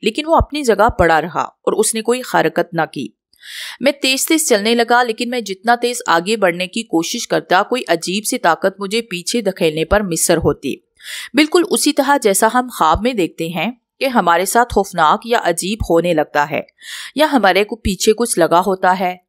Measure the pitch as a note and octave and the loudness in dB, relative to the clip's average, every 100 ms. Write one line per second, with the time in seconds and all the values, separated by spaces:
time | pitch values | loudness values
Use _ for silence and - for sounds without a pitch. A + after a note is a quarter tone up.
0 | G#3 A3 D4+ D#4 A3 D4 C4 G3 A3+ - | -4 -4 0 0 0 -4 0 2 2 4
1 | E3+ D#3+ E3 D3+ C3 _ - - G#3+ A3+ | 2 2 0 -4 -6 _ -4 0 0 -2
2 | A3 B3 B3 E3+ D#3+ F3 E3+ E3 D#3 D#3 | -2 -2 0 0 0 0 -4 -2 -4 -6
3 | B2+ _ _ _ - - - - B3+ C#4+ | -12 _ _ _ -20 -16 -14 -2 -2 0
4 | C4 C4 - D#4+ - G#3+ G#3 A#3 A#3 A#3+ | -2 -2 0 0 2 0 2 0 2 2
5 | B3 A3 A#3+ B3 G3+ F#3+ A3 A#3+ A#3+ A#3+ | 2 -2 -4 -6 -8 -6 0 0 0 -4
6 | - E3 F3 A3+ F#3+ E3+ F#3 A3+ A3 E3 | 0 0 0 0 0 0 -4 -6 -2 -2
7 | E3 A#3+ - E3 D#3 F3+ G3+ B3 - E3 | -2 -6 -4 -4 0 0 2 -2 -2 -4
8 | F3 F#3+ G#3+ B3 F3+ D#3+ G3 G3 G3 A3 | -2 -6 -4 0 0 2 -2 -4 -4 -4
9 | A#3 F3 E3+ A#3+ G3+ F#3 E3+ D#3 D#3+ G3+ | -4 -8 -4 -2 -2 0 -2 0 0 0
10 | G3+ D#3+ - D#3+ - - C3+ - _ _ | 0 -2 0 2 0 -2 -6 -10 _ _
11 | - - - A#3+ D4+ F4+ E4+ A#3+ D4+ C#4+ | -16 -14 -6 0 2 2 0 0 0 0
12 | C4+ C#4+ A3 G3 A3 A#3+ B3+ - D#3+ E3+ | 2 2 2 2 2 2 -2 0 2 2
13 | A3 B3 D#3+ - E3 E3+ F3+ B3+ _ - | 0 0 -2 -2 -6 -4 -4 -6 _ -6
14 | C4+ A#3+ F3+ E3+ F#3+ A#3 A#3+ - F#3+ F3 | -2 2 2 2 2 2 2 0 -2 2
15 | D#3 G3+ A3+ A#3 - E3 F3 G#3+ - E3+ | 2 2 0 0 0 -2 -2 -4 0 0
16 | E3+ D#3+ D3 D3 D3 C#3 - _ - - | 2 0 0 0 0 -4 -8 _ -18 -16
17 | - - D4+ C#4 G3 F3+ G#3 A#3 - F#3 | -8 -2 2 4 4 2 0 -4 -4 0
18 | - G#3+ F#3+ - D#3+ E3 F#3+ F#3+ F#3+ F#3 | 2 2 0 0 2 2 2 0 0 0
19 | F#3 F3+ | -2 -6